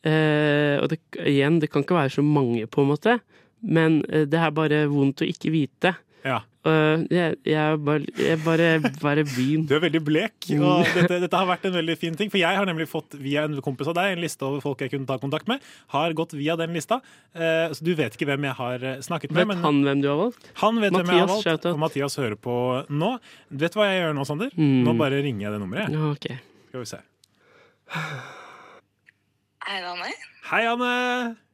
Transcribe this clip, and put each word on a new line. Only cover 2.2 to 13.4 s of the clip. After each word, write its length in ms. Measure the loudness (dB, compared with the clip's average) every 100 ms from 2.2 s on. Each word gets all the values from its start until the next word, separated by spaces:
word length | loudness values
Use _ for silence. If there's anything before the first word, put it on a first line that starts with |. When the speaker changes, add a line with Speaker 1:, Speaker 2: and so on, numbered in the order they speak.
Speaker 1:
mange 420 | 2 4 2 0 -2
på 160 | 2
en 60 | 2
måte, 300 | 2 2 0 _ _ _ _
men, 400 | 0 4 4 2 2
eh, 140 | 0 2
det 80 |
er 160 | 2 0
bare 380 | 0 0 2 2
vondt 320 | 2 0 0
å 60 | -4
ikke 220 | -2 -2
vite. 420 | 0 -2 _ -2 -2 _ _
Speaker 2:
Ja. 160 | -4 -4 -6 _ 2
Speaker 1:
Eh, 380 | 4 4 2 0
jeg, 280 | 0 0 -2 0
jeg 80 |
er 220 | 0 2 0
bare, 260 | 0 -2 -2 -2
jeg 140 | 0
er 40 | 0
bare, 380 | 2 2 4 4 0
Speaker 2:
<laughs> 120 | -2
Speaker 1:
bare 220 | 0 0
begynn. 420 | 0 0 0 0 2
Speaker 2:
Du 80 | 2
er 20 |
veldig 180 | 2 0
blek, 300 | 0 0 0 _ -4
Speaker 1:
Mm. 100 | 2 4
Speaker 2:
og 180 | 4 4
dette, 340 | 4 4 2
dette 140 | 0 0
har 80 | 2
vært 200 | 0 0
en 60 | -2
veldig 180 | -2 -2
fin 200 | -4 -4
ting, 140 | -2
for 80 | 2
jeg 180 | 2 2
har 80 | 0
nemlig 220 | -2 -4
fått 240 | -6 -8
via 300 | -10 -2 -2